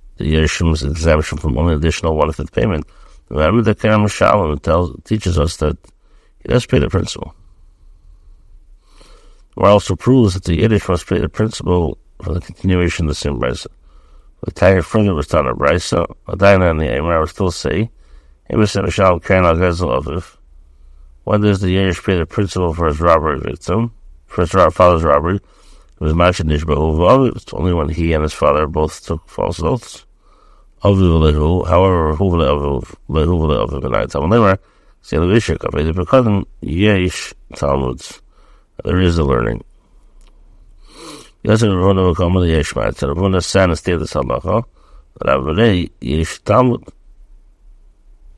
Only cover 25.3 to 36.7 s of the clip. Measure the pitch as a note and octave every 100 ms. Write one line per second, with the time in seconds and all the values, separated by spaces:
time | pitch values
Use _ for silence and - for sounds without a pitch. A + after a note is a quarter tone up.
25.3 | G2 _ _ _ - _ _ D#2 D#2+ F2
26.3 | F2+ D#2 D2 D#2+ D2 D#2+ D#2 F2 C3 B2+
27.3 | - - - F2+ E2+ D#2 D#2+ E2 D#2 D2+
28.3 | - D2 D2 D2+ D#2 D2+ - - D#2+ -
29.3 | - - - A#2+ B2+ - - _ _ _
30.3 | _ _ - - _ G2+ G2 F#2 E2 D#2
31.3 | D2+ D2+ F2+ - E2+ F#2+ F2+ D#2 D2+ G2
32.3 | E2+ C#2 D2 C#2+ C2+ - - - D#2 D#2
33.3 | F2 D#2 C2 G#1+ C2+ C2 G#1+ A#1+ C#2+ D#2
34.3 | A#2 G#2 F#2+ _ _ _ _ - D#2 F2
35.3 | A2+ - D#2 - - D#2 E2 F2 C3 A#2
36.3 | G2+ - - -